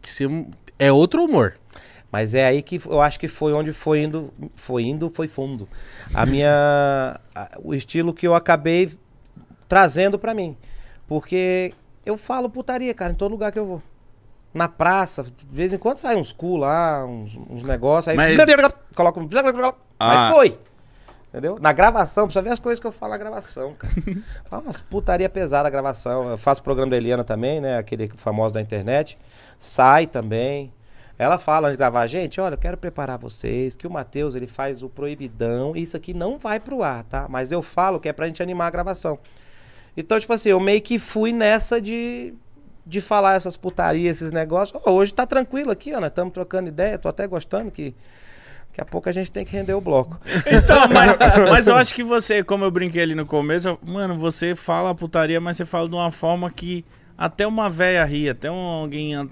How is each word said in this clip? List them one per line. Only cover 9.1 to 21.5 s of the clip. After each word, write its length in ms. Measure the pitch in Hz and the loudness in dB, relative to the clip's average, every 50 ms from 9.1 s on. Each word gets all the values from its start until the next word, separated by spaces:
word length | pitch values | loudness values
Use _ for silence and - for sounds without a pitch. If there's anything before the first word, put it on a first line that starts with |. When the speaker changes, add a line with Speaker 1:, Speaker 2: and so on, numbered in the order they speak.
| _ - _ _ - - - _ - _ _ - | _ -20 _ _ -20 -20 -20 _ -20 _ _ 2
Speaker 2:
trazendo 500 | 175 190 190 160 123 165 190 202 202 202 | 6 6 6 6 4 2 0 0 0 -2
pra 140 | - 226 226 | -4 -6 -6
mim. 240 | 214 185 160 139 - - - - - - - - - - | -4 -6 -8 -10 -14 -16 -16 -16 -16 -16 -16 -20 -18 -10
Porque 680 | - 151 151 - - 180 185 185 185 185 185 185 180 - _ _ _ - - - | -4 -4 -4 -4 -2 -2 0 0 0 0 0 -2 -4 -8 _ _ _ -20 -14 -6
eu 120 | 208 214 | -6 -6
falo 320 | 214 - - 247 262 247 240 | -6 -4 -6 -4 -4 -4 -6
putaria, 460 | 208 254 254 - 247 247 254 247 226 | -6 -8 -8 -6 -4 -4 -4 -4 -4
cara, 180 | - 185 175 170 | -4 -4 -4 -2
em 20 | |
todo 160 | - 196 202 | -2 -2 -4
lugar 220 | 226 202 214 208 202 | -4 -2 -4 -4 -2
que 60 | 214 | -4
eu 80 | 214 | -6
vou. 160 | 190 180 156 - - - _ _ - - _ _ - - _ - - - | -6 -6 -10 -12 -16 -20 _ _ -20 -20 _ _ -20 -20 _ -20 -10 -4
Na 120 | 160 170 | -2 -2
praça, 560 | 165 - - 160 170 185 196 185 185 - - 127 | -2 0 0 2 2 4 2 0 -2 -6 -12 -12
de 300 | 123 120 - - 135 135 | -12 -14 -20 -20 -14 -6
vez 200 | 139 175 185 190 | -4 -4 -2 -2
em 40 | 190 | -2
quando 200 | - 226 285 277 | -2 -2 -4 -2
sai 180 | - 269 233 | -2 0 0
uns 160 | 196 143 - - | 0 -2 -4 -8
cu 240 | - 165 175 180 | -8 -4 -2 -2
lá, 480 | 160 139 139 151 170 170 160 151 143 131 | 0 0 0 2 2 2 0 0 -2 -6
uns, 320 | 123 120 113 107 104 107 120 - - | -8 -10 -10 -12 -12 -14 -16 -16 -14
uns 120 | 120 120 123 | -14 -10 -4
negócios, 460 | 135 131 120 120 139 151 170 165 165 | -4 -2 0 2 2 2 2 2 2
aí 80 | 160 | 2
Speaker 3:
Mas 220 | 151 156 160 160 - 311 302 294 285 277 277 - - - - - | 4 6 6 8 8 8 8 8 6 6 4 2 0 -20 -12 -2
Speaker 2:
coloca 260 | - 175 170 170 180 | 2 2 2 2 0
um, 80 | 160 151 190 262 269 262 240 240 254 254 254 _ _ _ _ - | -6 -2 0 2 2 2 0 0 0 -2 -2 _ _ _ _ 0
Speaker 3:
Ah. 80 | 113 117 | 2 4
Speaker 2:
mas 260 | - 247 240 110 107 | 6 6 6 6 8
foi. 240 | 294 262 180 - - - _ _ - - - - - - - - - - - | 8 8 6 4 0 -18 _ _ -20 -20 -20 -20 -20 -20 -20 -20 -20 -20 -16
Entendeu? 300 | - 127 135 165 | -12 -8 -6 -6